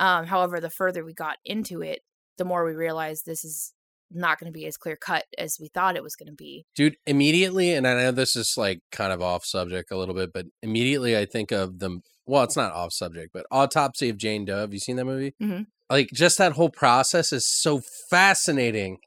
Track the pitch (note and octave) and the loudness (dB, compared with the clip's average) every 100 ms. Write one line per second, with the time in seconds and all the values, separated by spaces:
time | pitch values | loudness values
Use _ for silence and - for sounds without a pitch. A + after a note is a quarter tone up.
0 | F#3 F3 E3 F#3 F3+ F3 E3 - F#3 F3+ | 2 2 2 0 0 -2 -6 -2 -2 -2
1 | D#3+ E3 D#3 - - G#3+ G#3+ E3+ D#3+ - | -8 -8 -8 -8 -6 -6 -6 -8 -8 -10
2 | _ _ _ - F3+ F3 E3 D#3 E3 D#3+ | _ _ _ -6 -2 0 0 -2 -4 -4
3 | D#3 D#3 - D#3+ D#3+ D#3 - _ _ _ | -6 -8 -8 -10 -10 -10 -12 _ _ _
4 | _ E3+ F3 D#3 E3 D#3+ D#3 - E3 D#3 | _ -4 -2 -2 -4 -12 -12 -10 -10 -8
5 | - E3 - - D#3+ - D#3 F#3 F#3 E3+ | -4 -4 -4 -8 -6 -8 -6 0 0 0
6 | D3+ - D#3+ D3 D3+ C#3+ - - D3+ D3 | -6 -14 -18 -20 -18 -18 -8 2 2 2
7 | - C#3 C#3+ E3 F#3+ F#3+ F3 D#3 B2+ B2 | 0 4 6 6 4 4 4 4 4 4
8 | B2+ B2+ C3 A#2 A2 - G2+ F2+ - - | 2 2 2 0 0 0 0 -2 -6 -4
9 | G2+ F2+ F2+ F2 - F#2+ F2 F2+ E2+ F#2+ | -2 0 0 -2 -2 -4 -4 -4 -6 -4
10 | F#2 F#2 F#2 F#2 F2+ _ A2+ A2 B2 C#3 | -4 -4 -4 -6 -12 _ -4 0 2 2
11 | B2 A2 G2+ A#2 G#2 G#2 F#2+ F#2 F#2+ F2+ | 2 2 0 -2 -2 -2 -2 -4 -8 -8
12 | - _ - C#3+ D#3 D3+ G#2+ E2 E2+ - | -14 _ 0 2 2 0 -2 -4 -6 -6
13 | F2 E2 D#2+ F#2 - B2+ C#3 D#3 C#3 - | -8 -10 -14 -14 -2 2 2 2 0 0
14 | B2 G#2 G#2+ G#2+ G2+ G2 G#2+ G2+ - B2+ | -2 -2 -4 -4 -4 -4 -4 -6 -6 -4
15 | C3 C3+ C#3 - G#3 F#3 G#3 _ - C#3 | -4 -4 -6 -6 -6 -4 -8 _ -2 0
16 | C3 B2 E3+ - F#3 C#3+ E3+ - C3+ B2 | 0 4 4 6 4 4 2 4 4 6
17 | C3+ F3 D#3 C3+ - - D#3+ C#3+ - - | 4 2 0 0 0 0 2 0 -2 -14
18 | - F3 G3 F#3 - C#3+ A#2+ A2 G2 F#2 | 0 6 6 4 2 2 2 0 -4 -6